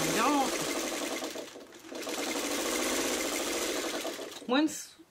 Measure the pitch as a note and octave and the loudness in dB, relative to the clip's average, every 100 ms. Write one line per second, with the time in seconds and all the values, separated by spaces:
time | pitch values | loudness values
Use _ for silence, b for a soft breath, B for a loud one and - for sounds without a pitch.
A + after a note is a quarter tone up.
0 | D#3+ F3+ B3 C#4+ B3+ - - - - - | 4 4 6 6 4 2 0 0 -2 -2
1 | - - - - - - - - - - | -2 -4 -4 -6 -10 -12 -16 -18 -12 -8
2 | - - - - - - - - - - | -4 -2 -2 -2 -2 0 0 0 2 2
3 | - - - - - - - - - - | 2 0 0 0 0 0 0 0 -2 -2
4 | - - - - - C4 D4+ - - - | -4 -6 -10 -8 2 4 4 2 -10 -16
5 | - | -10